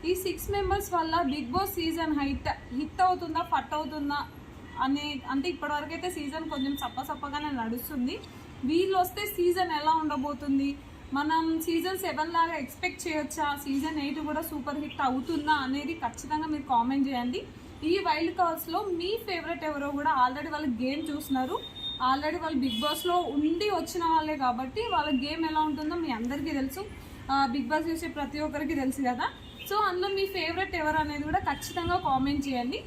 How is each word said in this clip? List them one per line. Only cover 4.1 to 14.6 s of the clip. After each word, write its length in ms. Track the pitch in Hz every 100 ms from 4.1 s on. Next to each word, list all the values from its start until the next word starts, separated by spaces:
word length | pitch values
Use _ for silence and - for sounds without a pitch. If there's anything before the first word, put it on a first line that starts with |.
| 294 - - - - - -
అనే, 420 | 262 285 294 277 -
అంటే 200 | 277 349
ఇప్పటివరకు 440 | 269 294 294 294
అయితే 160 | 330 359
సీజన్ 400 | 339 285 311 320
కొంచెం 280 | 285 269 277
సప్పసప్పగానే 760 | 254 - 277 294 285 285 302
నడుస్తుంది. 680 | 262 226 240 233 285 247 392 - - - -
వీళ్ళు 320 | 254 330 381 381
వస్తే 280 | 359 403
సీజన్ 460 | 427 - 349 359 359
ఎలా 200 | 302 302
ఉండబోతుంది, 840 | 320 311 294 294 285 285 277 277 285 - - -
మనం 480 | 269 302 320 330 320
సీజన్ 360 | 349 330 359 381
సెవెన్ 360 | 359 277 311
లాగా 220 | 339 330
ఎక్స్‌పెక్ట్ 520 | 311 262 - 359 - 349
చేయొచ్చా, 500 | 311 294 320 294 285
సీజన్ 360 | 277 277 311 311
ఎయిట్ 200 | 277 294
కూడా 220 | 302 302
సూపర్ 380 | 320 302